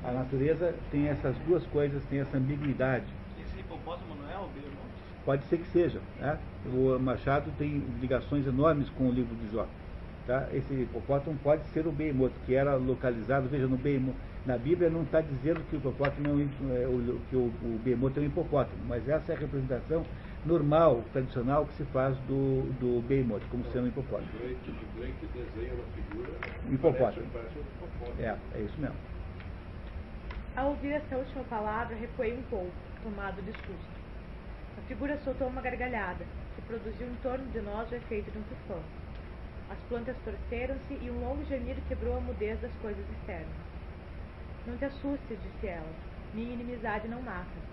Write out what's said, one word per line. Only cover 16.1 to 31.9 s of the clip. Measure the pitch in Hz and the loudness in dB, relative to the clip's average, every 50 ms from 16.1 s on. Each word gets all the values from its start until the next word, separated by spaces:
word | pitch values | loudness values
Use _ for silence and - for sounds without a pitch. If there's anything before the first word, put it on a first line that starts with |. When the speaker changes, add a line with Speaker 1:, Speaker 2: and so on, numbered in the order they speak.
| 139 - 143 | 2 2 2
Speaker 1:
é | 147 | 4
um, | 143 143 147 139 131 - 135 135 127 | 4 4 4 2 0 -2 -2 0 2
é, | 123 123 | 2 4
o, | 131 127 123 120 120 120 117 - | 4 4 2 2 2 0 -2 -2
que | - 131 | 2 4
o, | 127 123 | 4 4
o | 120 113 - 127 117 113 110 113 | 4 2 0 -2 -2 -2 0 2
Behemoth | 127 123 117 131 135 135 | 2 4 4 4 2 4
é | 143 | 2
um | 147 | 2
hipopótamo, | 147 143 175 160 - - 139 123 - - - 104 | 2 2 0 0 4 4 4 4 2 0 -6 -4
mas | 120 120 120 101 127 | -2 -2 -2 2 2
essa | 151 156 - - 165 | 2 2 2 0 -2
é | |
a | - | -2
representação | 151 143 139 139 131 127 135 117 - - 156 165 160 - - - - - - - - | -2 -2 0 -2 0 0 0 -2 0 0 0 0 0 -2 -6 -8 -8 -8 -8 -4 2
normal, | 147 170 165 147 143 151 160 165 156 131 120 113 - | 4 4 6 6 8 8 10 10 10 10 8 4 0
tradicional, | - 139 127 127 - 131 117 127 139 151 147 | 0 0 0 0 0 0 2 4 4 4 4
que | 139 - | 2 -2
se | - 151 | -6 -6
faz | - - 135 131 135 135 135 131 | 0 2 2 4 4 2 0 0
do, | - 135 135 135 135 135 131 135 135 131 127 | 0 2 4 4 4 4 4 2 0 -2 0
do | 127 123 123 120 117 | 2 4 4 4 4
Behemoth, | 120 135 135 131 120 104 98 - - | 4 4 4 4 4 2 0 -2 -2
como | - 123 117 - | -4 -2 -2 0
sendo | - 127 123 | 0 0 0
um | |
hipopótamo. | 123 113 139 131 - 110 - - - - | 0 0 -2 -4 -2 -2 -4 -4 -4 -6
Speaker 3:
O | |
Blake, | 110 120 127 127 127 - - | -6 -6 -6 -6 -6 -6 -8
o | 113 - 110 - 101 110 | -8 -8 -8 -8 -6 -6
Blake | 120 131 - - - - - | -6 -6 -6 -6 -6 -6 -6
desenha | - 160 - - 113 117 - - | -6 -6 -6 -4 -4 -4 -4 -4
uma | 123 - - - | -4 -6 -6 -6
figura, | - - - - - - - - - - - - - - - | -6 -6 -6 -6 -6 -6 -6 -6 -6 -6 -6 -6 -6 -2 0
Speaker 1:
Um | 139 | 0
hipopótamo. | 131 - 165 131 127 127 110 95 - - - - | 6 6 6 8 8 4 4 4 0 -6 -6 -6
Speaker 3:
parece, | |
parece | 117 113 113 - | -6 -8 -8 -8
um | - | -8
hipopótamo. | - - - - - - - - 170 160 160 - | -8 -8 -8 -10 -10 -8 -6 -6 -6 -6 -4 -2
Speaker 1:
É, | 123 113 104 95 - - - | -2 -2 -2 -4 -6 -8 -6
é | 123 | -4
isso | 110 104 - - | -4 -4 -4 -4
mesmo. | 147 120 - - - - - - - - - - - - - - - - - - - - - - - - - - - - - - - - - | -4 -4 -4 -6 -8 -8 -8 -8 -8 -8 -8 -10 -10 -10 -10 -10 -10 -10 -10 -10 -10 -8 -8 -8 -8 -8 -10 -10 -8 -8 -8 -8 -8 -6 -2
Speaker 4:
Ao | 247 269 277 | 0 2 2
ouvir | 294 - - 285 294 | 2 0 -2 0 0
essa | 302 294 - 269 | 0 -2 -2 -2
última | 254 269 - - 277 247 | -2 -2 -2 -4 -6 -6
palavra, | - 240 220 208 214 214 220 240 226 | -4 -2 -2 0 0 0 0 -2 -2